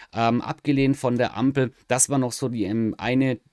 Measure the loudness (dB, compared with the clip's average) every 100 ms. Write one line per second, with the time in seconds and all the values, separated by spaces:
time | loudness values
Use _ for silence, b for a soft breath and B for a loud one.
0 | B 0 2 2 -2 -6 -2 2 2 2
1 | 0 0 -2 0 0 0 -2 -4 _ -2
2 | 0 0 -2 -4 -4 -2 -2 0 -2 -2
3 | 0 2 2 -2 _